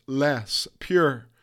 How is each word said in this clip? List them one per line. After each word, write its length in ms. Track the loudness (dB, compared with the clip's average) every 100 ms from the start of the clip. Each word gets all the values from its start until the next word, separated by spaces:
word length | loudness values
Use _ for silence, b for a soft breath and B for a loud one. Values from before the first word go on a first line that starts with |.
| -6
less 600 | 0 0 -2 -4 -6 -8 -12
pure. 480 | 0 2 2 0 -12 _